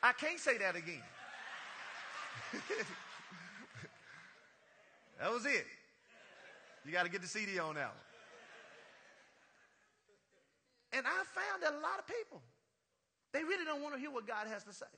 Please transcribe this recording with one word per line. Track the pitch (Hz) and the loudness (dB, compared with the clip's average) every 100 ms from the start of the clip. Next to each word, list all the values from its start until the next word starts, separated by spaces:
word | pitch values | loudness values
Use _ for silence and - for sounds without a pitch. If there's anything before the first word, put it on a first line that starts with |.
I | 240 | 8
can't | 247 302 339 | 8 2 4
say | 311 233 | 4 6
that | 196 175 | 4 2
again. | 165 151 - - - - - - - - - - - - - 123 - | -2 -6 -8 -12 -10 -10 -8 -8 -8 -8 -8 -8 -6 -4 -4 -4 -4
<laughs> | - - 440 214 180 - - - 180 175 208 254 - - - - - - - - - - - - - - - | -4 0 0 0 -4 -10 -12 -12 -14 -12 -12 -12 -10 -10 -12 -18 -16 -16 -20 -20 -20 -20 -20 -20 -20 -20 0
That | 165 | 2
was | 240 247 | 2 4
it. | 240 - - - _ - - - - - - - - | 2 2 -10 -20 _ -20 -20 -20 -18 -18 -18 -18 -14
You | 143 | 2
gotta | 175 175 | 6 6
get | 190 | 4
the | 175 | -2
C | 214 208 | 0 0
D | 190 | 2
on | 160 151 | 0 0
that | 127 | -2
one. | 98 - - - - - - - - - - - - - - - - - _ _ _ _ 403 _ _ _ _ _ _ _ | -4 -16 -20 -18 -18 -16 -16 -18 -18 -20 -20 -20 -20 -20 -20 -20 -20 -20 _ _ _ _ -20 _ _ _ _ _ _ _
And | 247 254 | 0 4
I | 359 381 | 4 2
found | 370 403 381 | 0 0 4
that | 311 | 4
a | 294 | 4
lot | 311 381 | 0 0
of | - | 0
people, | 466 440 208 120 _ _ _ _ _ _ _ _ | -4 -4 -10 -16 _ _ _ _ _ _ _ _
they | 277 320 | -2 2
really | 381 | 2
don't | 320 294 | 2 0
wanna | 294 277 | 0 -2
hear | 294 | -2
what | 262 214 | -2 -2
God | 220 214 | -2 0
has | 208 202 | -4 -6
to | |
say. | 196 - | -12 -12